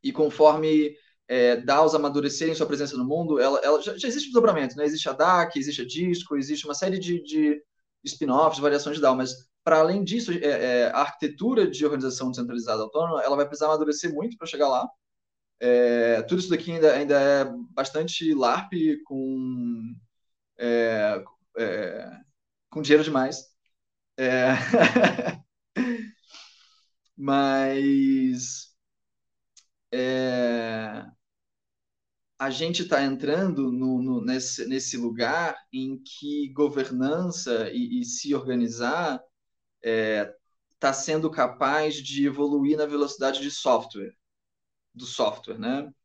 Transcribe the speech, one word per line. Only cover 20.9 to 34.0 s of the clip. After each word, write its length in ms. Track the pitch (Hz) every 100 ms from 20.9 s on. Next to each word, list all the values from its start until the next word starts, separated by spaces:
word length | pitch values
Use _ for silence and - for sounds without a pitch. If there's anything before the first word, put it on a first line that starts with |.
| 110 107 101 95 _ _ -
é, 540 | 110 92 92 - - - _ _ _ _ _
com 120 | 156
dinheiro 220 | 139 151
demais. 420 | 156 139 131 - - _ _ _ _ _ _ -
É, 320 | 131 127 127 127 127 233 - 247 208 - - - - _ _ -
<laughs> 1400 | 247 233 214 _ _ - - _ _ _ _ _ _ -
mas, 1600 | 139 139 139 135 135 135 139 139 135 135 131 123 123 - - _ _ _ _ _ _ _ _ - _ _ _
é, 1120 | 127 127 131 127 123 120 120 113 110 110 110 101 _ _ _ _ _ _ _ _ _ _ _ _ _
a 100 | 135
gente 360 | 127 165 175 175
tá 160 | 143
entrando 680 | 139 135 147 160 190 139 131
no, 300 | 123 131 127